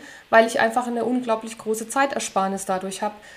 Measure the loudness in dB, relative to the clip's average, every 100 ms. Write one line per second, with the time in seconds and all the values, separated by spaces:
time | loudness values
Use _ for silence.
0 | -8 -20 4 6 6 4 2 2 -2 -2
1 | 0 0 0 -2 -4 -10 -4 -4 -2 0
2 | 0 0 -2 0 0 -2 -2 -4 -4 -4
3 | -6 -6 -18